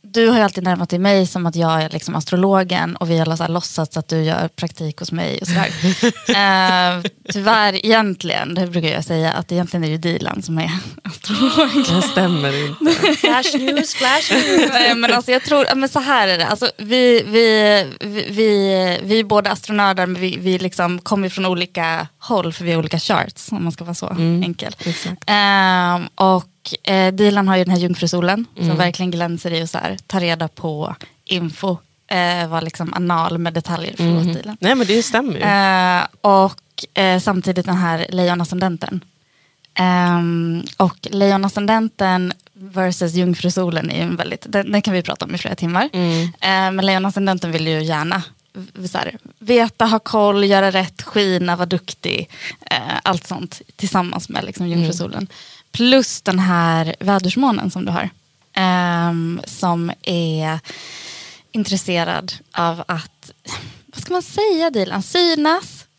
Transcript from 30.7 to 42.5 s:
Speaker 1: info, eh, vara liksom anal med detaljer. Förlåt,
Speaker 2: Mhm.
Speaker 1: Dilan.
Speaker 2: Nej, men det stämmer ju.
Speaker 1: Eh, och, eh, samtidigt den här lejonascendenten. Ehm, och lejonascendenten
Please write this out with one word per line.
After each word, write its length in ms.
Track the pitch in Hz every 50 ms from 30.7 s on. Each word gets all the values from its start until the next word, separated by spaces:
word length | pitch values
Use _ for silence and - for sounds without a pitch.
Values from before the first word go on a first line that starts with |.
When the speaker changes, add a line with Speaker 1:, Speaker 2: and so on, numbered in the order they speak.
| 151 147 147 - - - - - _ _ _
Speaker 1:
info, 520 | - 190 180 170 160 147 - - 196 180 170 _ _ _ _ _ _
eh, 380 | 208 180 175 175 175 175 170 160
vara 120 | 165 165
liksom 340 | 160 165 - - 175 160 -
anal 440 | - 180 175 175 165 165 165 170 170
med 160 | 170 170 165
detaljer. 400 | 170 160 - 175 165 165 - -
Förlåt, 280 | - 170 170 170 170 170
Speaker 2:
Mhm. 100 | 180 165
Speaker 1:
Dilan. 220 | - - 214 214 -
Speaker 2:
Nej, 140 | 180 196 262
men 120 | 262 233
det 160 | 180 214 233
stämmer 320 | 226 - - 220 277 262 160
ju. 60 | -
Speaker 1:
Eh, 640 | 214 208 202 202 196 190 190 185 185 180 180 180 - - _ _
och, 800 | - 208 196 196 190 190 - - _ _ _ - - _ _ -
eh, 180 | 190 190 185 185
samtidigt 460 | - 214 196 180 175 190 180 180 175
den 100 | - 180
här 300 | 180 185 170 165 160 165 -
lejonascendenten. 920 | 180 185 180 175 175 175 170 - 185 180 190 185 170 160 - - 190 175 - _ _ _ _ _ _ _ _ _ _ _ _ _ _
Ehm, 880 | - 185 185 180 180 180 175 175 175 170 170 170 170 165 170 165 170 - - -
och 200 | - 190 180 - _ - -
lejonascendenten 1200 | 202 196 202 196 196 196 196 196 - 208 202 208 220 226 220 214 _ - 202 190 185 180 180 180 - _ _ _